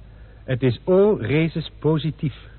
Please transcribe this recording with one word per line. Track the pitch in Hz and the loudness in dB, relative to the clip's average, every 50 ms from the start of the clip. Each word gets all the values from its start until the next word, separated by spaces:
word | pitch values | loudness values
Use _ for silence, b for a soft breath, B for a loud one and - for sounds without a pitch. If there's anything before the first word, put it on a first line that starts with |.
| b b b b b b b b b | b b b b b b b b b
Het | b 131 120 131 | b -4 -2 0
is | 127 117 - - | -2 -2 -2 -2
O | - 185 190 202 214 202 - | 2 2 4 4 4 2 0
rhesus | 110 107 135 156 160 165 - 170 147 - - - | -2 -2 0 0 0 -2 -2 -6 -10 -10 -10 -4
positief. | - 147 160 151 143 156 - - - 139 - - - - - | -2 -2 0 0 -2 -6 -6 -6 -6 -6 -6 -8 -16 -20 -20